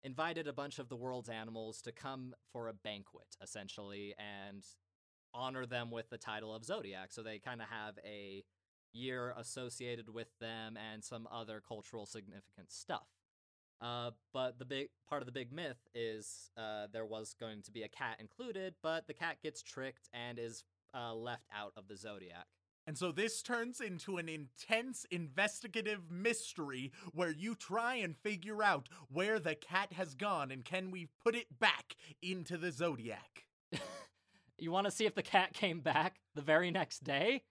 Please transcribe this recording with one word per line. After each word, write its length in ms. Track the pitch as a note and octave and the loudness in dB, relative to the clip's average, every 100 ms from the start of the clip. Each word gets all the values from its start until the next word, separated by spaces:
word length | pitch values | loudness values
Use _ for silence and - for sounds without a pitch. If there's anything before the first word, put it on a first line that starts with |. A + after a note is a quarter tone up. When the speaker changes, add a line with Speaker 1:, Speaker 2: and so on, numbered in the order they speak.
Speaker 1:
invited 420 | C3+ C3 D#3+ E3 D3 | -6 0 2 2 -2
a 60 | |
bunch 260 | C#3+ C#3+ C#3 | -2 -4 -4
of 100 | B2 | -6
the 80 | B2 | -4
world's 320 | B2+ B2+ A#2 | -2 -2 -4
animals 500 | A2+ A2 A2+ A2 G#2+ | -4 -4 -4 -4 -6
to 100 | - | -8
come 420 | A2+ C3+ C3+ B2+ B2 _ | -6 -6 -6 -8 -12 _
for 160 | B2 A#2 | -4 -4
a 60 | |
banquet, 640 | G#2+ A2 G2+ F#2+ - - - | -2 -4 -4 -8 -18 -20 -16
essentially, 720 | G2 G#2+ G2 - G2+ G2+ G2+ G2+ | -10 -8 -8 -8 -8 -6 -6 -8
and 460 | G#2 G2+ G2 G2+ - - _ _ _ _ _ | -8 -8 -8 -10 -14 -20 _ _ _ _ _
honor 340 | A#2+ C3 C3 B2 | -4 -2 -2 -2
them 240 | B2 A#2 | -2 -2
with 180 | A#2 A2+ | -4 -4
the 80 | A#2 | -6
title 360 | - G#2+ A2 | -4 -4 -4
of 100 | A2 | -6
Zodiac. 480 | A2+ G#3+ G2 F#2+ F#2 | -4 -4 -4 -6 -8
So 100 | - | -8
they 160 | A2 G#2+ | -8 -6
kinda 260 | B2 A#2+ G#2+ | -6 -6 -6
have 300 | A2+ G#2+ G2+ | -6 -6 -8
a 400 | G2+ G#2 G2+ G2 - _ _ _ _ | -10 -10 -8 -10 -12 _ _ _ _
year 420 | A#2 B2+ B2+ B2 A#2 | -6 -2 0 -2 -4
associated 720 | A#2 - B2 - B2 A#2+ A2+ | -6 -6 -6 -4 -4 -4 -4
with 200 | A2+ A2+ _ | -8 -8 _
them 360 | A2+ A2+ A2 A2 | -6 -4 -6 -6
and 260 | A2 G#2+ | -8 -8
some 240 | G#2+ A#2 A2+ | -8 -8 -6
other 280 | A#2 A2 G#2+ - | -6 -6 -8 -6
cultural 400 | A2 - A#2 G2+ | -8 -6 -8 -6
significant 640 | A2+ G2 G2 - - F#2 | -10 -10 -14 -16 -20 -14
stuff. 380 | - - F3+ - _ _ _ _ _ _ _ | -12 -4 -4 -4 _ _ _ _ _ _ _
Uh, 320 | A#2+ A#2+ A#2+ A#2+ _ | -4 -2 -2 -6 _
but 260 | C3+ B2+ A#2+ | 0 0 0
the 60 | |
big, 240 | B2+ C3+ C#3+ _ _ | -4 -4 -4 _ _
part 120 | D3 | -2
of 60 | B2+ | 0
the 60 | |
big 180 | C3 A#2+ | -4 -4
myth 360 | D3 E3 B2 _ | -4 -4 -6 _
is, 560 | A#2+ A2+ A2 G2+ - - - | -2 0 0 -6 -10 -12 -8
uh, 300 | A2 G#2+ G#2 | -4 -2 -2
there 120 | A2 | -4
was 300 | A2 A2 G#2+ | -2 -2 -4
going 260 | - A2+ G#2+ | -4 -6 -6
to 100 | G2 | -6
be 100 | A2 | -4
a 60 | G#2+ | -4
cat 300 | - B2+ A2 | 0 0 0
included, 540 | A2 - B3 G3 F#3+ E3 | -8 -8 -4 -2 -4 -2
but 240 | D#3+ D#3+ - | 2 2 0
the 60 | |
cat 280 | D3+ E3+ D3 | -2 -2 0
gets 200 | D#3 D3 | -4 -4
tricked 460 | - - C3 C3 - | -10 -4 -4 -6 -12
and 260 | A#2+ A#2+ A#2+ | -6 -6 -4
is, 240 | A#2 A2 - _ _ | -4 -6 -14 _ _
uh, 180 | C3 A#2+ | -6 -4
left 360 | A2+ A#2+ A#2+ _ | -2 -2 -4 _
out 200 | G#2 G#2 A2 | -6 -6 -10
of 120 | G2 | -12
the 80 | G2+ | -10
Zodiac. 500 | G#2+ G#2 F#2 E2+ - _ _ _ - | -8 -8 -10 -14 -16 _ _ _ -8
Speaker 2:
And 100 | D3+ | 0
so 140 | F3+ | 0
this 320 | E3 A3 A3 | 2 2 0
turns 380 | - A#3+ A#3+ B3 | 0 0 0 -2
into 360 | A3 F3+ - F#3 | -4 -4 -2 -2
an 100 | E3 | -2
intense 760 | D#3+ C#3+ - - A3+ B3+ A#3+ - | -4 -8 -12 2 2 2 -6 -4
investigative 1000 | F3 D#3+ C3 G#3 G#3 A#3 A3 G3+ G#3 E3 | -2 0 4 4 4 -2 0 0 -2 -2
mystery 840 | F3 A3 A3+ - - D3+ C3 C3 - F3 | 2 4 4 0 -2 -2 -2 -4 -6 -8
where 200 | D#3 F3 | 2 2
you 240 | D#3 G3+ A#3 | 2 -2 -4
try 400 | - G3+ A#3 B3+ | 0 2 2 2
and 200 | F#3 D3+ | 0 0
figure 460 | G#3+ G3+ F#3 G#3+ | -2 -2 -2 6
out 260 | G#3 D#3+ B2 - C#3+ | 8 6 2 -16 -4
where 320 | C#3+ G3 A3 | 2 4 6
the 160 | E3 D3+ | 4 0
cat 360 | - F3+ G3 | 4 4 4
has 200 | E3+ F3+ | -2 -4
gone 380 | C3 G#3 F3+ C3+ | 0 2 2 2
and 120 | C3 | -2
can 280 | A#2+ F#3 F#3 | -2 -2 0
we 140 | F#3 E3 | -4 -8
put 280 | _ A#3 | _ 4
it 240 | A#3 - C3+ | 4 0 6
back 380 | G#3+ C#3+ - - - - | 6 6 0 -14 -14 -8
into 340 | F3+ F#3 E3 F3 | -2 -2 0 0
the 140 | F3 | 0
Zodiac. 800 | B2+ E3+ C#3+ A2+ G2 - - - _ _ | 4 2 2 -2 -6 -8 -18 -20 _ _
Speaker 1:
<laughs> 80 | - C#5+ - - _ _ _ _ - | -6 -4 -8 -12 _ _ _ _ -8
You 140 | E3 | 2
wanna 220 | F3+ G3+ | 4 4
see 120 | - | 4
if 120 | G#3+ F#3+ | 4 4
the 60 | |
cat 300 | - G3 F3+ | 6 8 8
came 280 | - G3 E3 | 4 2 4
back 400 | D3+ C#3+ E3 - _ D3+ | 6 6 6 2 _ -4
the 40 | |
very 300 | C#3+ D#3 F3+ | 8 10 10
next 320 | F3 F3 - | 4 2 -2
day? 400 | B2+ C#3 F#3+ C4+ - | 2 4 6 4 0